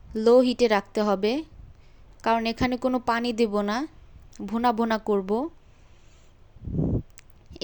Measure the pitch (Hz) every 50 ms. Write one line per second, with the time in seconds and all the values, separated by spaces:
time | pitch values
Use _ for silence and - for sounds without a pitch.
0 | - - - 220 220 233 240 254 254 254 233 - 240 220 214 196 - - - 214
1 | 208 208 196 190 202 214 254 302 311 - - - - - - - - - - -
2 | - - - - - 226 226 233 226 226 226 - 254 247 254 247 - 254 254 247
3 | - - 226 233 233 247 233 214 240 214 202 208 202 208 214 247 302 - - -
4 | - - - - - - - - 208 196 214 233 240 247 226 214 233 226 226 214
5 | - - 208 196 190 190 208 226 294 339 - - - - - - - - - -
6 | - - - - - - - - - - - - - - - - - - - -
7 | - - - - - - - - - - - -